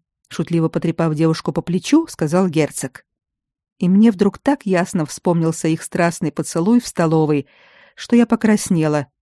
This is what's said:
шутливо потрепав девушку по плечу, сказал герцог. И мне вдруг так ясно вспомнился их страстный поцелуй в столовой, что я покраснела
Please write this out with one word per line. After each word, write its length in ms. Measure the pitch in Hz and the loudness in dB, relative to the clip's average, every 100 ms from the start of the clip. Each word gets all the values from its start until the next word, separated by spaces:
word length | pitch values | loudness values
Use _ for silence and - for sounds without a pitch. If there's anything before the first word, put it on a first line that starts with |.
| _ _ - | _ _ -14
шутливо 380 | - 165 170 160 | -8 -2 0 0
потрепав 460 | 165 165 165 165 | -2 -4 -2 -2
девушку 400 | 151 160 160 - | 0 0 0 -4
по 80 | - | -6
плечу, 460 | - 180 - 302 330 | -4 -4 2 2 2
сказал 400 | - 156 175 190 | -4 -2 0 0
герцог. 580 | 151 147 - 139 - _ _ _ _ _ _ _ - | 0 -2 -4 -10 -12 _ _ _ _ _ _ _ -4
И 100 | 180 | 2
мне 220 | 190 226 | 6 4
вдруг 300 | 185 202 - | 4 0 0
так 260 | - 294 202 | -2 -2 0
ясно 400 | 185 180 180 151 | 0 0 -2 -4
вспомнился 600 | - - 170 160 160 165 | -4 -2 0 0 -2 -2
их 160 | 160 | -4
страстный 480 | - 151 170 165 160 | -4 -2 -2 -2 -6
поцелуй 480 | - 160 165 175 240 | -6 -6 -2 2 0
в 80 | - | 0
столовой, 580 | - 165 160 151 147 - _ _ _ _ | -2 0 2 2 0 -4 _ _ _ _
что 220 | - - 240 | -14 0 2
я 100 | 233 | 4
покраснела 800 | 226 220 208 - 175 156 151 139 _ | 2 2 0 2 0 2 0 -4 _